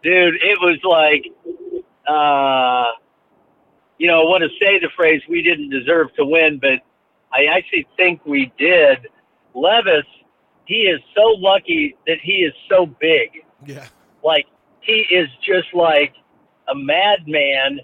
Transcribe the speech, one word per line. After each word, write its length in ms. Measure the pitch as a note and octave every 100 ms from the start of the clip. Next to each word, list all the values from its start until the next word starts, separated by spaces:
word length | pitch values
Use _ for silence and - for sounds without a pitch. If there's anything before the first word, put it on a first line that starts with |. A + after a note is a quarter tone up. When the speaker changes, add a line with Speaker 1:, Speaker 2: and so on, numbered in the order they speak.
Speaker 1:
Dude, 320 | E3 F3+ F3 E3+
it 220 | F3+ G3+
was 180 | F3+ D3+
like, 420 | F#3 E3 D3+ C#3+ - _ - - G4 F4 - _ -
uh, 840 | D3+ D3 C#3+ C#3 C3 B2+ B2 A#2+ A2+ _ _ _ _ _ _ _ _ _ _
you 100 | E3+
know, 140 | E3
I 40 | D#3+
wanna 220 | F3+ D#3+ -
say 200 | G3 G3
the 100 | E3 -
phrase, 260 | E3 D#3 -
"We 140 | E3+
didn't 260 | E3 D#3+ C#3+
deserve 440 | C3+ B2 E3 D3+ -
to 100 | C#3+
win," 320 | E3 D#3 D3
but 200 | C#3 C3 _ _ _ _ _
I 140 | C3+ D3
actually 420 | F3 - F3 C#3+ -
think 280 | F#3 E3 D3
we 260 | C#3+ B2+ -
did. 500 | D3+ F3+ C#3+ C3 A#2 _ _ _ _
Levis, 520 | B2+ D#3+ A#3 G3 D#3 C#3 _ _ _ _ _ -
he 180 | A4+
is 160 | C#4+ D#3 _ G3+
so 60 | A3 G#3
lucky 580 | F#3+ G3 - E3 D3 - -
that 100 | D#3+
he 140 | D#3+ G3
is 100 | E3 - -
so 180 | F#3+ E3+
big. 580 | B2+ D#3+ D3+ A2+ - _ _ C#3
Speaker 2:
Yeah. 200 | C#3 C#3 _ _ _
Speaker 1:
Like, 240 | D#3 D#3 - _ _ _
he 260 | - A3 G3
is 180 | F3+ D3+ B2 -
just 220 | F#3 D#3+
like 400 | F3 E3+ D3 D3 _ _ _ _ _ -
a 60 |
madman 1080 | C#3 C#3 D#3+ G3+ G3 D3+ D3+ C#3 C#3 C3+ C#3